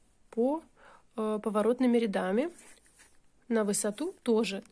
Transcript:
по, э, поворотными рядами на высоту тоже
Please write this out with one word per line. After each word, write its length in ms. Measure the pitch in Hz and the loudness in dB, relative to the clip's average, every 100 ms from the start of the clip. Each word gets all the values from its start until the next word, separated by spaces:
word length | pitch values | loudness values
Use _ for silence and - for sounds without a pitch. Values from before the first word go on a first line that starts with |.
| _ _ _ | _ _ _
по, 320 | - 247 311 - _ - - _ - | -2 0 0 -6 _ -20 -20 _ -6
э, 220 | 214 214 | -4 -2
поворотными 560 | 220 208 208 247 254 240 | -2 0 2 2 2 2
рядами 520 | 226 190 185 208 330 - - - _ _ - _ _ _ - | 2 -2 0 0 -2 -6 -20 -20 _ _ -20 _ _ _ -4
на 160 | 226 | 0
высоту 500 | 208 196 208 202 339 381 | 0 0 -2 -4 -6 -6
тоже 400 | - 220 226 196 - | 0 0 0 -6 -12